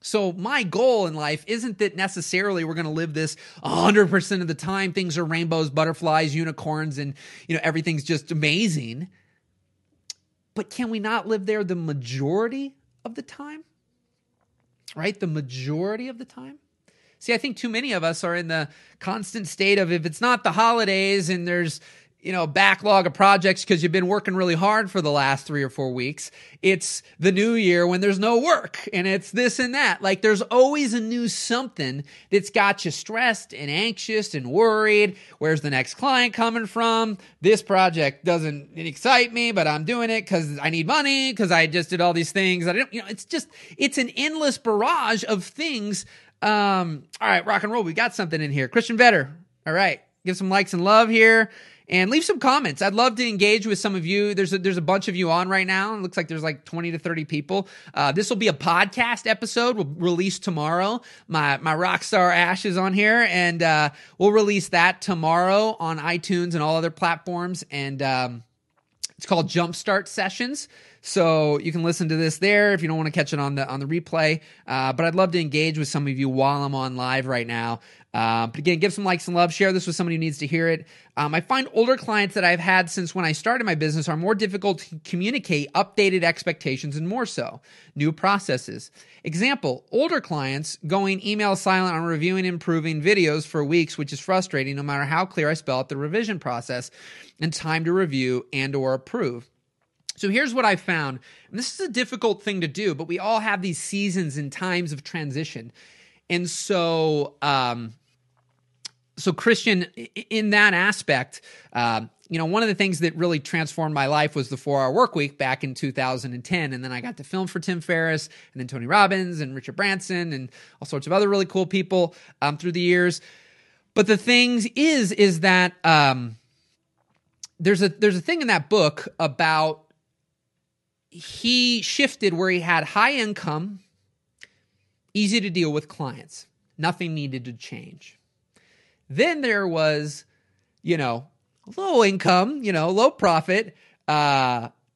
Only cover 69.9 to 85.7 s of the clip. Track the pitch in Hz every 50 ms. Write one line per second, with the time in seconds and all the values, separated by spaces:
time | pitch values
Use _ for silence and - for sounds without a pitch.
69.9 | 190 202 190 - - 220 185 190 185 - 247 247 294 - - - - - - -
70.9 | _ _ - - - 196 170 165 160 156 151 151 147 143 - 160 151 170 165 170
71.9 | 165 - 180 156 160 156 165 156 151 - 190 202 208 208 208 202 202 170 170 156
72.9 | 160 160 156 156 - 185 147 - 160 143 139 139 143 139 135 127 127 139 139 139
73.9 | 165 170 165 - 170 165 156 156 156 156 - - - _ _ - 127 131 131 131
74.9 | 131 123 165 170 165 185 190 180 170 175 160 147 131 151 156 160 156 156 147 139
75.9 | - 147 143 139 131 135 139 135 127 131 135 139 143 139 143 139 139 131 131 127
76.9 | 127 127 127 127 131 135 123 131 131 120 117 117 117 117 117 117 117 117 - -
77.9 | - - _ _ - 113 113 113 113 113 117 113 113 151 147 180 175 160 190 202
78.9 | 190 208 202 185 180 170 - 175 175 175 175 170 160 - 196 190 185 185 185 180
79.9 | 160 - 175 170 165 160 160 160 143 - 151 135 170 165 165 165 165 160 160 -
80.9 | - - _ _ _ 143 147 147 156 170 175 - 269 269 262 - - 226 233 247
81.9 | 262 - - 240 214 208 202 185 - 208 180 175 175 170 165 190 185 185 180 165
82.9 | - 190 180 160 - 185 175 160 151 - - 220 240 247 226 196 170 151 156 156
83.9 | 151 160 143 170 156 160 170 202 220 196 220 190 190 196 196 202 185 151 - -
84.9 | 170 156 - - - 175 185 220 262 254 - - 165 143 143 -